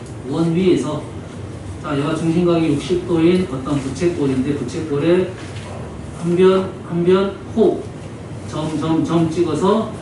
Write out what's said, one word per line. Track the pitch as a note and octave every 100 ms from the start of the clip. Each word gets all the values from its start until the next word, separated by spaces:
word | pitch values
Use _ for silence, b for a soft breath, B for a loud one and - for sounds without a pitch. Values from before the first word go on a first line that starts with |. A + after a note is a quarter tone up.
| - - B2+
원 | D#3+ E3
위에서, | E3 F#3+ C3+ B2+ - - - - - - - - -
자, | D3+ C#3
얘가 | D3+ D#3+
중심각이 | E3 E3+ E3+ E3 D#3+
육십 | C#3 - F3+ -
도인 | E3 E3 F#3 F#3
어떤 | C#3 C3 C#3
부채꼴인데, | C3+ C3+ F3 D#3+ C#3 B2+ C#3 C#3+
부채꼴에 | - E3 D#3 C#3+ E3 F#3 F#3 - - - - - - - - -
한 | E3+ F3
변, | F#3 F#3+ F#3+ - -
한 | E3+
변, | F3 F#3+ G3 - -
호, | A3+ F#3+ - - - - - - - -
점, | D#3 D#3+ D3+
점, | D#3+ D#3+
점 | D3 E3 D#3+
찍어서 | F3+ E3 C#3+ F#3 A3 G#3+ -